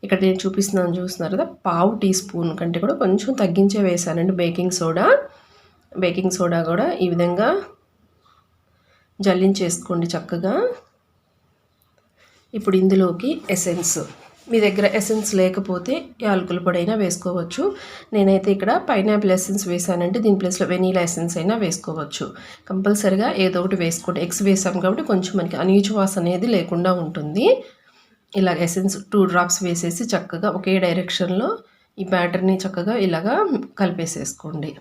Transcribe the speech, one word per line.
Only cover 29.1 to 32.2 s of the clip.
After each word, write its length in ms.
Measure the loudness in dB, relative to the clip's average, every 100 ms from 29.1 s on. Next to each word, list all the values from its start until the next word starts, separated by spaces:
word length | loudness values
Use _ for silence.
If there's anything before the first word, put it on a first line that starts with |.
టూ 80 | 2 4
డ్రాప్స్ 280 | 4 2 0 -2
వేసేసి 380 | -2 -4 -4 -4
చక్కగా 380 | -4 -4 -4 -4 -2
ఒకే 160 | 0 2
డైరెక్షన్లో 640 | 2 0 -2 -4 -2 -2 -2 -4 -10 _ _ -10
ఈ 20 | -2
బ్యాటర్ని 440 | 0